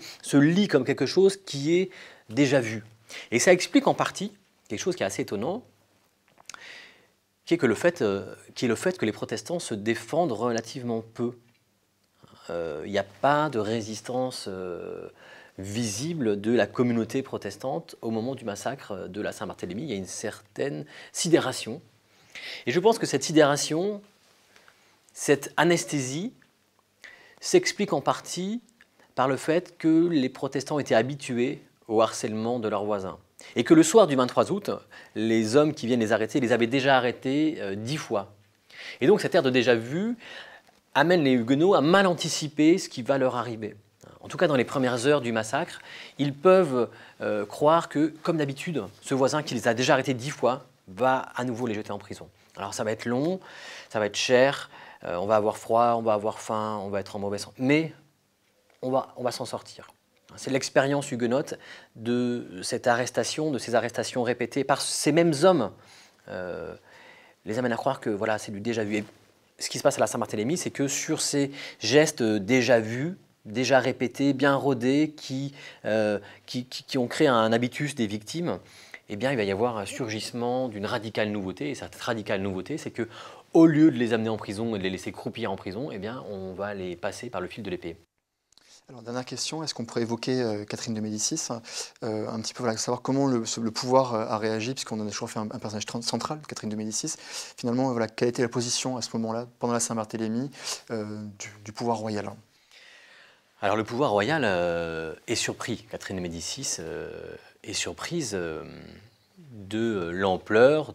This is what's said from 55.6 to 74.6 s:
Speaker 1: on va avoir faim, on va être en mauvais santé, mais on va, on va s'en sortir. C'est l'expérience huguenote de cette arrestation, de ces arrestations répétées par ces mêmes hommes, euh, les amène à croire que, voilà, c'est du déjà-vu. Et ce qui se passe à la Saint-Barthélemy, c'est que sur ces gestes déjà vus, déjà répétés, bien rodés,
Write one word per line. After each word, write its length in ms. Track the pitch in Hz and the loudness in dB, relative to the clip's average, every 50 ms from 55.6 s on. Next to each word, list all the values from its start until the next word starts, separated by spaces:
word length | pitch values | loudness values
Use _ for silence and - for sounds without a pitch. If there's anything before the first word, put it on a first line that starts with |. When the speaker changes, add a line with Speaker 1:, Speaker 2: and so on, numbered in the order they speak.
| - - 113 113 120 117 117 117 | -2 2 4 4 4 4 4 2
Speaker 1:
on 40 | |
va 120 | 113 110 107 | 2 2 0
avoir 260 | 104 104 110 104 - | 2 0 -4 -6 -6
faim, 400 | - - 113 107 107 107 107 104 | -6 -4 -4 -2 -2 -2 -4 -6
on 60 | 95 101 | -6 -4
va 120 | 98 98 | -6 -6
être 140 | - - - | -6 -6 -8
en 40 | 104 | -6
mauvais 200 | 98 101 104 101 | -6 -4 -6 -6
santé, 180 | - - - - | -8 -12 -8 -2
mais 340 | 131 131 147 156 160 156 - - _ _ _ _ _ _ _ _ _ _ _ _ _ _ _ - | 2 2 4 2 2 -2 -8 -16 _ _ _ _ _ _ _ _ _ _ _ _ _ _ _ -8
on 100 | - 127 | -4 0
va, 220 | 131 131 - - - 131 | 0 0 -2 -2 -10 -6
on 40 | |
va 80 | 123 120 | -6 -6
s'en 140 | - - 123 | -4 -4 -8
sortir. 440 | - - - - - - - - - _ _ _ _ _ _ _ _ - | -8 -8 -10 -12 -14 -20 -20 -20 -20 _ _ _ _ _ _ _ _ -18
C'est 160 | - - - | -12 -6 -2
l'expérience 600 | 131 131 - - - 147 135 139 143 143 139 - | -2 -2 -2 2 2 2 4 4 0 -2 -2 -4
huguenote 420 | 127 117 123 113 123 143 151 - - - - - - - - _ _ | -4 -2 0 0 0 0 -2 -4 -8 -12 -12 -20 -20 -20 -20 _ _
de 640 | 120 113 117 120 123 123 120 120 120 - - 90 92 | -8 -2 0 0 2 2 0 -2 -4 -6 -10 -12 -10
cette 260 | 92 - 127 113 - 127 | -6 -6 -6 0 2 2
arrestation, 640 | 120 120 123 120 - 127 113 - - 156 156 156 | 2 2 0 -2 -2 -2 -2 -2 -2 -2 -2 -2
de 80 | 135 110 | -2 -2
ces 160 | - 117 117 | -4 2 2
arrestations 480 | 113 110 117 - 127 110 - - 131 | 2 2 2 -2 -4 -4 -2 -2 -2
répétées 420 | 120 120 117 - 120 - - 143 131 | 0 0 0 -2 -4 -4 -2 -2 0
par 180 | - 139 - | 2 0 0
ces 280 | - - - - - 156 | 0 -4 -4 0 2 4
mêmes 220 | 143 170 170 170 151 135 165 | 6 6 6 4 4 6 6
hommes, 260 | 190 180 143 107 92 - - - - - - - - _ _ _ - | 6 6 6 2 -2 -6 -12 -20 -20 -20 -20 -20 -20 _ _ _ -12
euh, 460 | 101 92 90 87 87 85 82 80 85 - _ - - - - - - - - - _ _ - | -10 -10 -8 -8 -8 -8 -10 -10 -12 -14 _ -20 -20 -20 -20 -20 -20 -20 -20 -20 _ _ -8
les 120 | 87 110 123 | -6 -4 -2
amène 140 | 127 120 | 0 0
à 40 | 113 | -2
croire 240 | - - 139 135 - | 0 0 -2 -2 -2
que, 100 | - 117 | -4 -4
voilà, 260 | 104 98 110 107 107 | -2 -2 -2 -2 -2
c'est 160 | 104 - 120 | -4 -4 -8
du 80 | 104 101 | -10 -6
déjà-vu. 360 | 104 120 113 113 107 101 110 110 | -4 -2 -2 -2 -2 -2 -2 -4
Et 60 | 101 - - _ _ _ _ _ _ _ _ - | -4 -6 -14 _ _ _ _ _ _ _ _ -10
ce 120 | - - | -10 -8
qui 80 | - 127 | -6 2
se 40 | |
passe 140 | - 143 - | 2 2 4
à 40 | - | 4
la 60 | 117 | 0
Saint-Barthélemy, 520 | - - 120 113 - - 107 107 131 170 180 | 0 0 -4 -4 -4 -2 -2 0 0 -2 -2
c'est 140 | - 113 | -2 -6
que 160 | - - 139 139 | -4 -2 -2 -2
sur 340 | 139 - - - 156 147 | -2 -4 -2 -4 -2 -2
ces 300 | - - 147 143 143 139 139 - - - - - | -2 -2 0 0 0 -2 -4 -10 -14 -14 -14 -8
gestes 440 | - 104 127 151 156 151 - - | -2 4 6 6 6 6 2 0
déjà 580 | 120 110 107 107 95 101 131 127 117 123 123 113 | 2 2 2 2 2 2 4 4 6 6 4 4
vus, 360 | 110 110 117 123 143 175 196 - - _ _ _ _ | 4 2 -4 -4 -4 -6 -6 -10 -16 _ _ _ _
déjà 320 | 110 104 123 131 113 135 127 | -8 -4 -2 0 4 4 4
répétés, 560 | 120 131 123 - 131 117 - - 139 143 135 | 4 2 -2 -2 -4 -4 -2 0 0 2 2
bien 220 | 127 143 143 139 | 4 4 2 2
rodés, 580 | 131 | 4